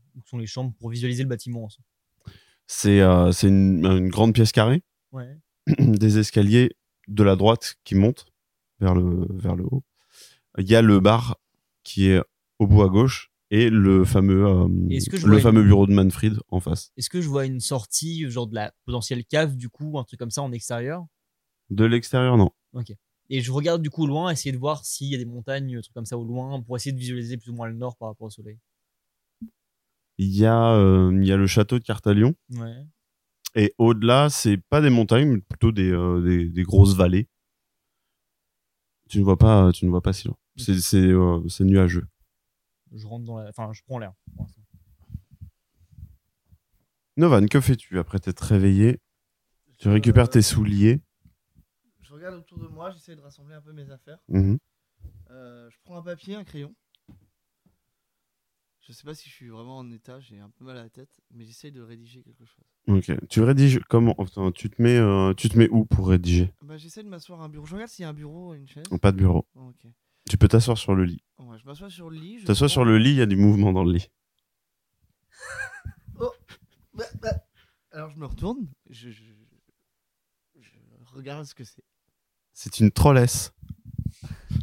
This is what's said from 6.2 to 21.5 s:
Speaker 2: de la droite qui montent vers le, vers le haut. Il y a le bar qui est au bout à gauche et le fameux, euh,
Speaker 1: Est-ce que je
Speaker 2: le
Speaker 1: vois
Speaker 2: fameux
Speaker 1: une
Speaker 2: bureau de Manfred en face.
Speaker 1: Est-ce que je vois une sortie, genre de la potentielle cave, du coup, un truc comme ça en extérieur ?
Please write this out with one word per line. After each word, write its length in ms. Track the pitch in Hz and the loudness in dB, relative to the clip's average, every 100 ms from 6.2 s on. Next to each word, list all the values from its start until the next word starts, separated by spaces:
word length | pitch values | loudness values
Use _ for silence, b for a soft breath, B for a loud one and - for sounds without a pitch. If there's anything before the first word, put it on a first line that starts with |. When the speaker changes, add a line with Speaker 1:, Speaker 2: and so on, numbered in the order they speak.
| 107 - 101 117 123 - _ _ - | 0 0 2 4 2 -2 _ _ -8
Speaker 2:
de 140 | 104 | 0
la 100 | 101 | 2
droite 420 | 95 101 113 - - | 4 2 0 -4 -16
qui 100 | - 98 | -4 2
montent 300 | 104 131 - _ _ _ _ - | 2 0 -10 _ _ _ _ -4
vers 140 | 98 | 0
le, 320 | 90 90 87 90 | 0 0 -2 -6
vers 260 | 95 92 90 | -6 -6 -6
le 80 | |
haut. 180 | 90 131 - _ b b b b _ - | -6 -8 -10 _ b b b b _ -6
Il 100 | 95 | 2
y 60 | 113 | 4
a 60 | |
le 180 | 113 101 | 6 6
bar 360 | 95 113 120 - _ _ _ _ | 4 2 -2 -10 _ _ _ _
qui 220 | - - 95 | -12 -2 2
est 120 | 92 - _ _ - | 2 0 _ _ -2
au 60 | 104 | 4
bout 140 | 101 | 4
à 60 | 98 | 4
gauche 440 | 95 131 - - _ - | 4 0 -2 -14 _ -4
et 200 | 107 117 | 0 2
le 340 | 110 98 95 | 4 4 4
fameux, 420 | 92 95 95 95 101 | 4 2 2 2 2
euh, 220 | 92 90 90 90 | 2 2 0 -2
Speaker 1:
Est-ce 200 | 87 - | -4 -6
que 60 | - | -2
je 100 | 131 | 4
Speaker 2:
le 60 | |
Speaker 1:
vois 60 | 107 | 6
Speaker 2:
fameux 200 | 113 110 | 6 6
Speaker 1:
une 40 | 101 | 6
Speaker 2:
bureau 200 | 101 98 | 6 6
de 60 | |
Manfred 460 | 101 95 - 107 107 - | 4 2 0 -4 -4 -6
en 120 | 92 | -6
face. 320 | 90 82 - - | -4 -8 -10 -14
Speaker 1:
Est-ce 140 | 120 | -10
que 100 | 175 | -8
je 80 | 160 | -6
vois 160 | 139 135 | -4 -6
une 140 | 131 | -8
sortie, 680 | - 135 107 - 156 165 143 | -8 -8 -8 -8 -8 -8 -8
genre 160 | 120 117 | -8 -8
de 80 | |
la 180 | 110 104 _ | -8 -10 _
potentielle 400 | - 120 110 123 | -10 -10 -8 -10
cave, 320 | 117 151 160 135 | -6 -4 -4 -6
du 120 | 120 | -12
coup, 300 | - 151 151 | -14 -12 -10
un 60 | |
truc 140 | 123 - | -12 -14
comme 100 | 120 | -12
ça 120 | 107 | -10
en 100 | 139 | -10
extérieur ? 520 | 120 - 120 123 170 170 _ _ _ _ | -10 -10 -10 -8 -10 -14 _ _ _ _